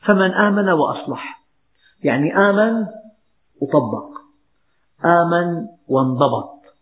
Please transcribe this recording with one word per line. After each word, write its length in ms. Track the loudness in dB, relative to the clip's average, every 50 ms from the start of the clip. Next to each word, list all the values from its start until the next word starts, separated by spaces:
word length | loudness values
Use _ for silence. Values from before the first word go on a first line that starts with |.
فمن 300 | 2 2 2 4 4 0
آمن 380 | 2 2 2 2 2 0 2 2
وأصلح، 760 | 2 2 0 -2 -2 -6 -8 -10 -10 -10 -10 -16 -18 -20 _ _ _ _ _ _ _ _ _ _ _ _ -4
يعني 340 | -2 0 0 -2 0 2 2
آمن 480 | 2 4 4 2 2 2 0 -2 -4 -6 -8 -16 -20 -20 _ _ _ _ _ _ _ _ _ _
وطبق، 600 | -6 0 0 0 0 0 -6 -8 -10 -14 -18 -20 -20 _ _ _ _ _ _ _ _ _ _ _ _ _ _ _ 0
آمن 640 | 2 4 4 2 2 0 0 0 -2 -4 -6 -8 -12 -16 _ _ _
وانضبط 760 | 0 0 0 0 0 2 0 0 0 -2 -6 -10 -18 -20 _ _ _ _